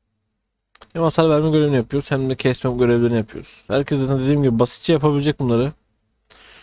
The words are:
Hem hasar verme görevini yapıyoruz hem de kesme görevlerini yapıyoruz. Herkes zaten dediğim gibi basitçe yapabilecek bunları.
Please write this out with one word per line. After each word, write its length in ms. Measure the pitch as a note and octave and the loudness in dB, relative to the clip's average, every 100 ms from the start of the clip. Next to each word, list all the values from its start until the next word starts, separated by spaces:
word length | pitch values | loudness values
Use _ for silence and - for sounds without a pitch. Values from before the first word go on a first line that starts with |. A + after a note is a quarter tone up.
| _ _ _ _ _ _ _ _ - | _ _ _ _ _ _ _ _ -16
Hem 80 | E3 | -4
hasar 280 | E3 D#3 D#3+ | -2 2 2
verme 220 | D3+ D#3 | 2 2
görevini 240 | D#3 D3 C3+ | 2 2 0
yapıyoruz 360 | A2+ C#3+ - | -2 -6 -4
hem 180 | C#3 C3 | -4 -2
de 60 | C3 | -2
kesme 380 | C3 B2 C3 | -2 -2 -4
görevlerini 440 | B2 B2 A#2+ A#2+ A#2 | 0 2 2 2 -2
yapıyoruz. 460 | G#2 - - - - | -4 -12 -18 -20 -4
Herkes 320 | C3 C#3 C#3+ | -4 -2 -2
zaten 200 | C3 C#3 | -2 -2
dediğim 240 | C3 D3 | 0 2
gibi 160 | C3+ A2+ | 2 2
basitçe 340 | A#2+ - - | 0 -2 0
yapabilecek 460 | D#3 D3+ C#3+ D3 C#3+ | 2 2 0 -2 -2
bunları. 320 | B2+ A#2 C3+ - _ _ _ _ _ - - - | 0 0 0 -6 _ _ _ _ _ -20 -20 -20